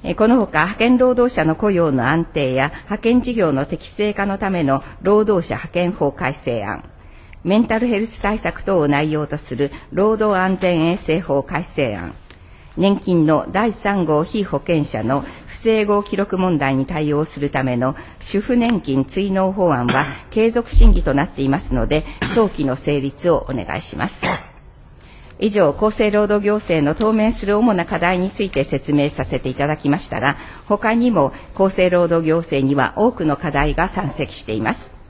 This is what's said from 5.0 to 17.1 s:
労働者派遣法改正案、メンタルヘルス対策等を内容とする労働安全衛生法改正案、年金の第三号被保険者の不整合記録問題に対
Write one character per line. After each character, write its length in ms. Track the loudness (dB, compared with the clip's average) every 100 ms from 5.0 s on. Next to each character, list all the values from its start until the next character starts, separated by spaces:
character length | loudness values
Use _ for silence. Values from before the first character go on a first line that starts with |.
労 240 | 2 4 4
働 200 | 0 0
者 100 | -8
派 180 | -4
遣 180 | -2 -2
法 200 | 0 -2
改 220 | 0 -4
正 300 | -4 -4 -4 -6
案、 180 | -8 -12 -20 -20 -20 -20 -8
メ 160 | 0 2
ン 60 | 2
タ 120 | 0
ル 80 | 0
ヘ 120 | 0
ル 60 | -2
ス 160 | -4
対 160 | -4 -2
策 240 | -4 -4
等 180 | -2 2
を 80 | 2
内 240 | 2 0
容 160 | -2 -4
と 100 | -8
す 180 | -8 -4
る 160 | -4 -4 -8
労 260 | 0 2 2
働 220 | 2 2
安 180 | 0 0
全 300 | 0 2 2
衛 100 | 0
生 220 | -2 -2
法 240 | 0 -2
改 200 | -2 -6
正 320 | -6 -4 -2 -4
案、 160 | -10 -12 -20 -20 -20 -20 -14 0
年 220 | 2 2
金 260 | 2 2 4
の 220 | 2 0
第 220 | -2 -2
三 320 | -2 -2 0 0
号 180 | 0
被 200 | 0 -4
保 160 | -4 -4
険 240 | 0 -2
者 200 | 0 -4
の 220 | -2 -2 -4 -16 -18
不 100 | -4
整 260 | 0 0 2
合 180 | 0
記 120 | 0 -4
録 220 | -2 0
問 220 | 0 2
題 160 | 0 0
に 100 | -2
対 260 | -2 0